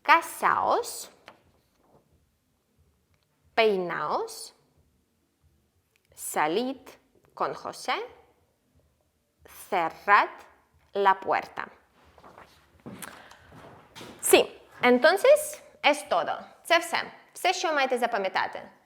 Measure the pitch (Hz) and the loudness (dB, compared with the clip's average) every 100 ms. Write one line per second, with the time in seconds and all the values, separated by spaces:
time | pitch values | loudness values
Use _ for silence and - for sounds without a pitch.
0 | - 330 - - 90 - 101 330 480 - | 4 2 2 -2 0 0 0 0 -2 -12
1 | - _ - - _ _ _ _ _ _ | -16 _ -20 -20 _ _ _ _ _ _
2 | _ _ _ _ _ _ _ _ _ _ | _ _ _ _ _ _ _ _ _ _
3 | _ _ _ _ _ - 220 190 180 160 | _ _ _ _ _ 2 4 2 -2 -4
4 | 151 254 453 - - _ _ _ _ _ | -4 -4 -6 -12 -18 _ _ _ _ _
5 | _ _ _ _ _ _ _ _ _ _ | _ _ _ _ _ _ _ _ _ _
6 | _ - - 190 151 185 254 262 - - | _ -16 -8 -2 0 0 -4 -8 -16 -20
7 | _ _ _ - 165 - - - - 311 | _ _ _ -6 -6 -6 -14 -12 -6 -6
8 | 480 - _ _ _ _ _ _ _ _ | -8 -16 _ _ _ _ _ _ _ _
9 | _ _ _ _ - - - 196 165 - | _ _ _ _ -20 -20 -6 -4 -4 -4
10 | - 202 330 - - _ _ _ _ 202 | 4 4 4 -6 -20 _ _ _ _ 0
11 | 196 190 - 120 - - - - _ _ | 2 2 0 -2 -2 -14 -14 -18 _ _
12 | _ - - - - _ _ _ - - | _ -20 -20 -20 -20 _ _ _ -20 -18
13 | - - - - - - - - - - | -18 -20 -20 -20 -20 -20 -20 -20 -20 -20
14 | - - - 359 - - - - 247 247 | -20 -8 4 4 4 -8 -20 0 2 6
15 | 302 370 523 587 - - - _ - 233 | 4 4 6 4 2 -12 -20 _ 0 0
16 | - 185 143 - - - - 339 330 - | -2 -2 -2 -8 -10 -20 0 0 0 -6
17 | - - - - 359 370 349 302 262 247 | -6 -16 -20 -4 -2 -2 -2 -2 -2 -2
18 | 233 226 190 - - - - _ | -2 -2 -2 -2 -4 -8 -16 _